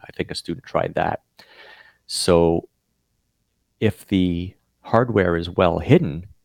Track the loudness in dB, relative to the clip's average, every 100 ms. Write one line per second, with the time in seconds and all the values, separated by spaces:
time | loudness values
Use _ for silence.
0 | -16 -10 -10 -10 -10 -10 -6 -4 -2 -2
1 | -4 -6 _ _ -20 -20 -20 -20 -20 _
2 | -12 -4 2 4 4 0 -4 _ _ _
3 | _ _ _ _ _ _ _ _ -4 -4
4 | -2 0 0 -2 -8 -14 _ _ 0 0
5 | 2 2 2 0 -2 0 0 0 2 2
6 | 2 -6 -12 -20